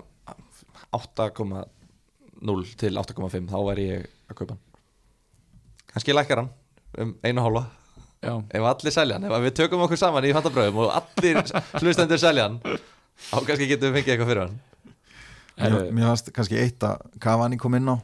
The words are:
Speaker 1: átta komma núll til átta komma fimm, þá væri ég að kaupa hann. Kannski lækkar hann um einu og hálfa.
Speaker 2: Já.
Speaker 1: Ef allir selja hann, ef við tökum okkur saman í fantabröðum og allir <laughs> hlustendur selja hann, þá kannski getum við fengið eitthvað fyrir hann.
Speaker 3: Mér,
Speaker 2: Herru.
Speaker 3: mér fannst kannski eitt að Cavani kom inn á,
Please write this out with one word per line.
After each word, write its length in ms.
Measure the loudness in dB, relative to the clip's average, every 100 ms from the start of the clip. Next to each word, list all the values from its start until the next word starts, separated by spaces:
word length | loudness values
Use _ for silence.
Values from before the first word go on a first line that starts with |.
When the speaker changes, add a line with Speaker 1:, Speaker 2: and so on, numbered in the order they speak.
| -12 _ -20 -20 -20 -20 _ -20 -8 -8
Speaker 1:
átta 300 | -8 -4 -4 -2
komma 280 | -8 -8 -12 _ -20 _ _ _ _ -10
núll 240 | -4 -4 -4 -4
til 180 | -4 -2
átta 160 | -6
komma 160 | -6 -6
fimm, 220 | -6 -6
þá 80 | -4 -2
væri 180 | -2
ég 220 | -4 -4 -8 _ _
að 80 | -12
kaupa 160 | -10 -10
hann. 80 | _ _ _ _ _ _ _ _ _ -20 _ -20 _
Kannski 280 | -8 0
lækkar 280 | 0 2 0
hann 80 | -2 -10 _ _ -18
um 180 | -8 -8 -4
einu 220 | -2 0
og 60 | 2
hálfa. 160 | 0 -4 -12 _ -20 -20 -10
Speaker 2:
Já. 160 | -6 -6 -4
Speaker 1:
Ef 160 | -2 0
allir 280 | 0 0
selja 240 | 2 0 0
hann, 100 | -2
ef 160 | 0
við 100 | 0
tökum 300 | 2 2 2
okkur 160 | 2 2
saman 240 | 2 4 2
í 60 |
fantabröðum 460 | 2 2 2 2 2
og 80 | 2
allir 480 | 0 -2 0 2 2 0 -4
<laughs> 200 | -4 -2
hlustendur 360 | 2 4 4 4
selja 300 | 4 4 0
hann, 80 | -2 -6 -8 -10 -20 _ _
þá 160 | -4 -2
kannski 240 | 0 0 2
getum 220 | 2 2
við 80 | 0
fengið 140 | 2
eitthvað 160 | 0 2
fyrir 100 | 0 -2
hann. 100 | -8 -16 _ -20 -20 _ -20 -20 -20 -20 -2
Speaker 3:
Mér, 60 |
Speaker 2:
Herru. 280 | 2 2 2
Speaker 3:
mér 160 | 2 2
fannst 240 | 2 -2
kannski 260 | -4 -2 0
eitt 240 | 0 0 -4
að 180 | -4 -8 -6
Cavani 380 | 0 2 2 0
kom 160 | 0 2
inn 140 | 2
á, 60 | -2